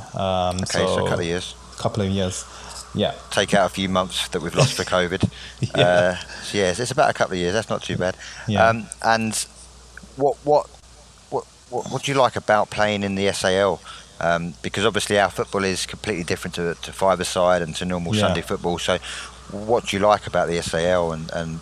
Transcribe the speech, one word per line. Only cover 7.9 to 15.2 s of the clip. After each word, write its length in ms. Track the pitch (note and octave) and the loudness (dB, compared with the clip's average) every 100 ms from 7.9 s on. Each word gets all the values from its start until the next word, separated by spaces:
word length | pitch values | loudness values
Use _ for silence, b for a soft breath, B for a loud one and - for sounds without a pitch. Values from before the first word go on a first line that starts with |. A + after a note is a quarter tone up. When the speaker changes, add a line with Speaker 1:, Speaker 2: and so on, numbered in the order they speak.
| G#2+ | -2
Speaker 2:
bad. 180 | F2+ - B B - | -2 -4 B B -2
Speaker 1:
Yeah. 200 | G#2 A2+ | 4 4
Speaker 2:
Um, 200 | A2+ G2+ - | 4 -6 -2
and 300 | A2+ A2+ A2 - - - - - - - - C3 | 2 2 0 -4 -8 -14 -20 -20 -20 -20 -18 -2
what, 180 | C#3 - | -2 0
what, 240 | C#3+ D3 - - - - - - - | 2 2 2 -12 -20 -20 -20 -20 -8
what, 160 | C3 - - - | -8 -8 -18 -8
what, 220 | B2 B2 | -8 -4
what 120 | B2 | -6
do 80 | C#3 | 0
you 60 | C#3 | 4
like 180 | A#2+ | 4
about 340 | - - G#2+ - | 2 2 4 2
playing 340 | - G#2+ G2+ | 0 0 2
in 120 | G2+ | 0
the 120 | F#2+ G2 | 2 0
S 140 | F2+ | 2
A 100 | G2 | 2
L? 260 | F#2+ G2 D#2+ B B B - | 4 2 0 B B B -4
Um, 340 | E2 E2+ E2+ - | 0 0 -2 -8
because 240 | F#2 - | -8 0
obviously 320 | G#2+ G2+ - | 0 0 2
our 120 | G2+ | 4